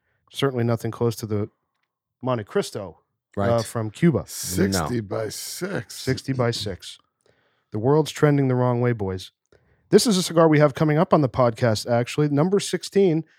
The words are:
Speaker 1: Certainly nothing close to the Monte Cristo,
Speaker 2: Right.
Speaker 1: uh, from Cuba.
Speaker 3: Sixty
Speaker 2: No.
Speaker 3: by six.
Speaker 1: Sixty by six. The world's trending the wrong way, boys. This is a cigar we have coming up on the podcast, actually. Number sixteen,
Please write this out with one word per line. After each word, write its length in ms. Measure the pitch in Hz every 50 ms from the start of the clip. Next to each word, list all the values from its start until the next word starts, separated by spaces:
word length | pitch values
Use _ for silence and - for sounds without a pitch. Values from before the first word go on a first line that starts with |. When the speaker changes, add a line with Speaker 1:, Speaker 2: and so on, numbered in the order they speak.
| _ _ _ _ _ _
Speaker 1:
Certainly 320 | - - 139 139 127 120 117
nothing 260 | 120 117 - - 113
close 260 | - - 120 117 -
to 100 | - 117
the 240 | 101 107 101 107 - _ _ _ _ _ _ _ _ _ _ _ _ _ _
Monte 220 | 120 127 123 110 98
Cristo, 560 | - - 202 - - - 110 98 85 - _ _ _ _ _ _ _ _
Speaker 2:
Right. 140 | 101 98 117
Speaker 1:
uh, 120 | 117 117
from 280 | 110 - - 117 110 110
Cuba. 340 | - - 170 175 123 95 -
Speaker 3:
Sixty 720 | - - - - 92 92 95 95 98 95 90 78 - 123
Speaker 2:
No. 60 | 117
Speaker 3:
by 260 | 104 92 110 113 110 104
six. 680 | - - - - - - 175 196 180 160 - - -
Speaker 1:
Sixty 380 | - - 131 131 - - 139
by 200 | 135 127 120 120
six. 460 | 113 - 101 101 90 - - - - - _ _ _ _ _ _ _ _ _ _ _ _ _ _
The 60 | - 107
world's 320 | 107 135 147 156 147 -
trending 380 | - - 156 147 143 143 135 127
the 60 | 127
wrong 260 | 123 123 123 120 120
way, 120 | 123 123
boys. 400 | 117 104 98 95 92 92 - - _ _ _ _ _ _ _ _ _ _ _ _
This 160 | 170 214 -
is 100 | 247 185
a 60 | 185
cigar 260 | 165 - 165 165 165 160
we 100 | 151 147
have 120 | 151 147 -
coming 220 | - 160 156 147
up 160 | 156 185 -
on 80 | 190 160
the 80 | 139 123
podcast, 600 | - 135 123 120 113 - 123 117 107 - - 120
actually. 420 | 120 120 123 - - 151 151 147
Number 280 | 143 147 160 185 202 190
sixteen, 640 | - - 185 - - - - 196 196 175 156 160 156 - _